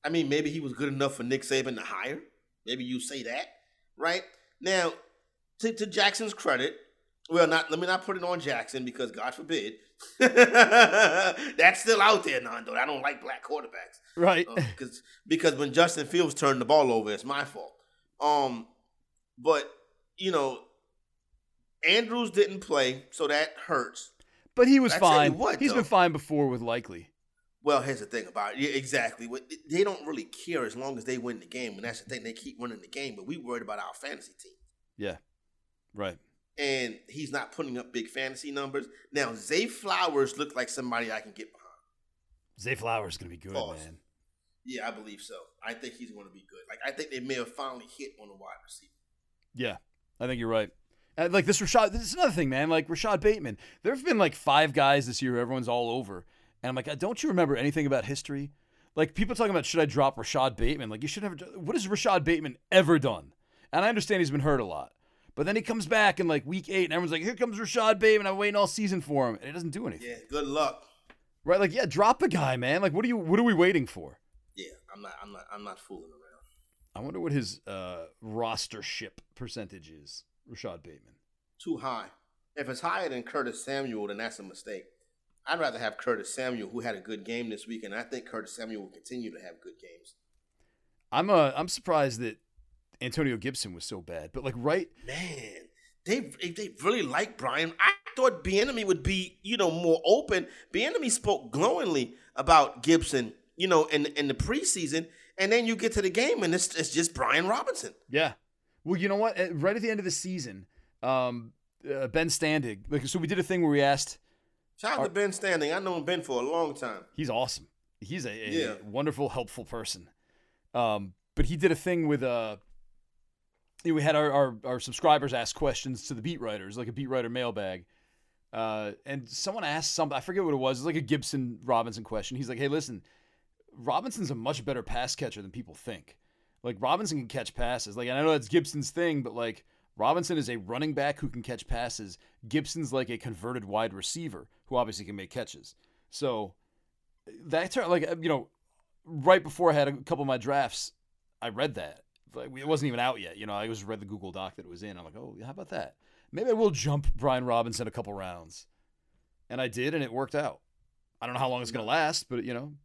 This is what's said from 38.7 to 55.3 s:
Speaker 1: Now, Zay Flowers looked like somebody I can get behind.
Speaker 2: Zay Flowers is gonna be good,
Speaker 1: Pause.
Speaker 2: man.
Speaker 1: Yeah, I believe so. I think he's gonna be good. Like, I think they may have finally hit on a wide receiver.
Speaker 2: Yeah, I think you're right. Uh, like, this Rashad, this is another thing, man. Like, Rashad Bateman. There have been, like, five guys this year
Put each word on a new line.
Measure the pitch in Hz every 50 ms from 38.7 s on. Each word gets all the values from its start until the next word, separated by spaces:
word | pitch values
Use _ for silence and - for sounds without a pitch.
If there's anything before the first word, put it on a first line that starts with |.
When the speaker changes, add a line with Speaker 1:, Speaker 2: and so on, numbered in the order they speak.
| 135 143 123 - - - - _
Speaker 1:
Now, | - 147 139 120 113
Zay | 107 101 95 151 175 226
Flowers | 233 - - - 196 185 185 185 170 147 139 135 135 -
looked | 135 147 147 -
like | 131 123 -
somebody | - 139 127 123 120 117 117 110
I | 110 110
can | 104 107
get | 98 107 107 -
behind. | _ _ - - - _ _ _ _ _ _ _ _ _ _ _ _ _ _ _ _ -
Speaker 2:
Zay | 95 120 131
Flowers | - 110 117 113 110 104 90 82
is |
gonna | - 98 87
be | 87
good, | 85 - 95 98
Speaker 1:
Pause. | 139 113 101 85 78 76
Speaker 2:
man. | 80 82 - _ _ _ _ _ _ _ _ _ _ _ _ _
Speaker 1:
Yeah, | 127 131 117 107
I | 117
believe | 107 107 107 107 101 98
so. | - - 110 92 82 _ _ _ -
I | 110 117
think | 113 127 120 -
he's | - 120 117
gonna | 107 104 101 95
be | 92 95 95 _
good. | 95 - -
Like, | _ - - -
I | 139 139
think | - 156 151
they | 135 127
may | 123 131 135
have | 123 117 117 -
finally | - 139 135 127 123 107 - -
hit | - 139 - - _
on | 107 101
a | 98
wide | 95 98 98 - - _
receiver. | _ - - _ _ _ _ _ _ _ _ _ _ _ _ _ _ _
Speaker 2:
Yeah, | 117 127 113 92 - _ _ _ _ _ _ _ _
I | 120
think | 127 127 120
you're | 117 113
right. | 113 110 107 90 _ _ _ _ _ _ _ _ _ -
Uh, | 165 175
like, | 175 196 165
this | - 202 -
Rashad, | 208 175 - 240 220 202
this | 190 233
is | 233 175 220
another | 349 359 269
thing, | 170 175 160 135
man. | 131 131 147 160
Like, | 165 160 156
Rashad | - 165 156 - 220 202 170
Bateman. | 151 208 214 208 151 123 104 - - - - _ _
There | 208 277
have | 262 269
been, | 349 247
like, | 214 190 156 -
five | - - 147 139 147 156 151 120
guys | 151 139 139 139 143 127
this | 123 120 -
year | 135 127